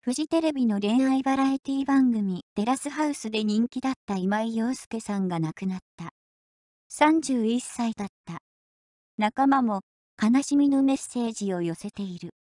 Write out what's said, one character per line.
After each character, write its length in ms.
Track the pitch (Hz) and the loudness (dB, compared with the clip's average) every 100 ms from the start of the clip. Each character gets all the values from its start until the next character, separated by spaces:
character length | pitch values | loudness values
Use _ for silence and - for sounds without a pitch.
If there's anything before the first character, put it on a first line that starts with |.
| - | -4
フ 80 | |
ジ 140 | 254 311 | -4 0
テ 120 | 330 | 0
レ 140 | 320 | 0
ビ 140 | 285 240 | 2 2
の 120 | 202 | 2
恋 240 | 202 240 262 | 2 2 2
愛 180 | 269 | 2
バ 120 | 269 269 | 0 2
ラ 140 | 269 | 2
エ 80 | 269 | 0
テ 140 | - | -2
ィ 120 | 269 | -4
番 300 | 269 277 254 | 2 4 4
組、 300 | 226 196 180 - | 2 0 -4 -6
テ 100 | - | -4
ラ 140 | 214 262 | -2 -2
ス 140 | 285 | -4
ハ 160 | 285 302 | -2 -2
ウ 80 | 285 | -2
ス 160 | 220 | -4
で 120 | 214 | -2
人 240 | 214 214 233 | 0 2 0
気 140 | 254 | -2
だ 80 | 262 | -4
っ 40 | 262 - | -6 -6
た 120 | 196 | -2
今 260 | 185 214 | 0 0
井 140 | 226 226 | -2 -2
陽 180 | 226 262 | -2 -4
介 240 | - 226 | -8 -10
さ 180 | - 202 | -6 -2
ん 100 | 190 | -2
が 120 | 170 | -2
亡 140 | 160 | -4
く 120 | - 190 | -4 -6
な 120 | 185 | -6
っ 20 | _ _ | _ _
た。 140 | 170 _ _ _ _ _ _ _ _ | -16 _ _ _ _ _ _ _ _
三 320 | - 302 320 | 2 4 4
十 220 | 302 254 220 | 2 0 2
一 120 | 240 | 0
歳 340 | - - 233 | -4 -6 -6
だ 120 | 220 202 | -4 -10
っ 20 | _ | _
た。 140 | - 165 _ _ _ _ _ _ _ - | -16 -16 _ _ _ _ _ _ _ -2
仲 300 | 214 233 269 | -2 2 4
間 160 | 277 | 4
も、 180 | 233 196 _ _ _ - | 2 -2 _ _ _ 0
悲 220 | 214 254 | 4 4
し 140 | 277 285 | 4 2
み 120 | 285 | 4
の 140 | 277 | 4
メ 100 | 269 | 4
ッ 40 | 269 | 2
セ 320 | - 247 233 | -2 -4 -4
ー 40 | |
ジ 220 | 220 202 180 | -4 -4 -2
を 80 | |
寄 100 | 170 | -2
せ 160 | 165 202 | -4 -10
て 140 | - | -10
い 160 | 196 175 | -10 -10
る。 160 | 175 _ | -14 _